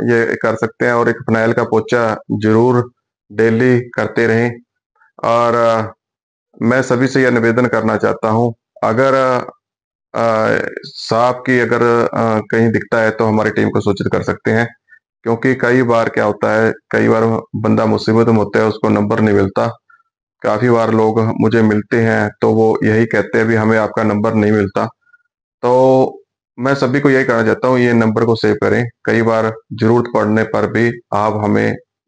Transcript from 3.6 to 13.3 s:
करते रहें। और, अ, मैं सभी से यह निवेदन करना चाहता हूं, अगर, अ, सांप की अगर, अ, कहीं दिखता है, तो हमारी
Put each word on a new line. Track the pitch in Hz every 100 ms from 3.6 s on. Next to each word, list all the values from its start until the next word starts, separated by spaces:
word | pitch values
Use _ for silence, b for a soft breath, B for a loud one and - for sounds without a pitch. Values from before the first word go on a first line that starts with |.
| 127 120
करते | 120 - 110 - 113
रहें। | 113 120 120 _ _ _ _ b -
और, | 113 117 117
अ, | 117 117 113 110 - _ _ _ _ _ -
मैं | 117 127
सभी | 127 123 131
से | 135
यह | 127
निवेदन | 123 113 117 123
करना | 113 110 107
चाहता | 107 - 110
हूं, | 113 120 113 _ -
अगर, | 107 113 135 135 131 123 - - _ _ _ _ _
अ, | 117 117 110 110 - - -
सांप | 147 - - 113 123 123 127
की | 123
अगर, | 113 117 120 117
अ, | 117 - 113 110 107
कहीं | 113 113
दिखता | 113 - 117
है, | 110
तो | 110
हमारी | 113